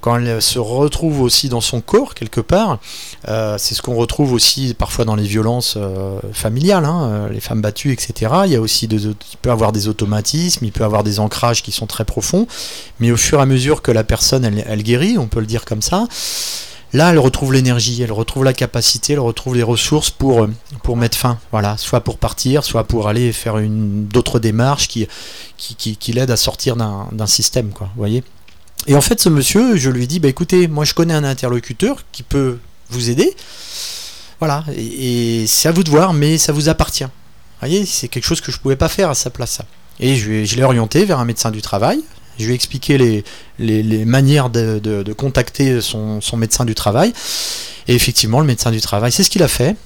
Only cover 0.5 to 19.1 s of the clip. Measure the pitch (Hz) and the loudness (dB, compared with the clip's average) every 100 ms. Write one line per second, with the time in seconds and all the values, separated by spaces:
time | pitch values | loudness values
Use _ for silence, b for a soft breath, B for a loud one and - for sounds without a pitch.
0.5 | 127 110 123 147 - 165 147 123 - 139 | -2 -2 0 0 2 -2 2 2 2 0
1.5 | 120 107 120 - 214 277 - 113 - - | -2 -2 -4 2 2 2 -6 -6 -4 0
2.5 | 180 220 123 B B B B - 110 110 | 2 2 -2 B B B B -6 -2 -2
3.5 | 104 - 117 - 117 117 - 143 120 - | -2 -4 -4 -4 -2 -2 0 2 2 2
4.5 | - 131 117 - - 113 107 104 107 110 | 0 -4 -2 -4 0 0 0 0 0 0
5.5 | 120 120 107 98 95 98 95 98 107 110 | 0 -2 -4 -6 -6 -6 -6 -8 -6 -4
6.5 | 117 170 196 147 175 139 104 101 104 - | 0 2 2 2 0 0 -2 -4 -6 -4
7.5 | 113 107 - 143 127 - - 110 156 196 | -2 -2 -2 -4 -2 -4 -4 0 2 2
8.5 | 127 113 - 113 110 104 104 - - - | 2 0 -2 0 -2 -2 -6 -12 -6 0
9.5 | 117 110 107 104 107 101 107 101 151 175 | 2 2 2 -2 -2 0 0 0 -2 0
10.5 | - 113 - 110 104 104 101 104 - 120 | -2 -4 0 0 2 0 0 -2 0 0
11.5 | 117 - - 113 - 113 - - 180 233 | 0 -2 -8 -8 -4 -4 -2 0 0 0
12.5 | B B B B - 117 117 - 147 135 | B B B B -2 2 4 4 4 4
13.5 | 131 131 151 - 113 107 113 - 135 120 | 4 4 2 4 2 2 2 4 4 2
14.5 | 104 110 107 107 120 180 233 117 117 110 | 0 -2 -4 0 2 4 2 0 -2 -2
15.5 | 113 - 110 - 180 233 B B B B | -4 -4 -4 0 0 -2 B B B B
16.5 | B B B B 131 170 165 131 - 139 | B B B B 2 6 6 4 2 2
17.5 | 135 131 120 123 120 120 107 117 - 131 | 4 4 2 0 0 -2 -2 -2 0 0
18.5 | 127 123 123 - 117 - | 2 -2 0 0 -2 0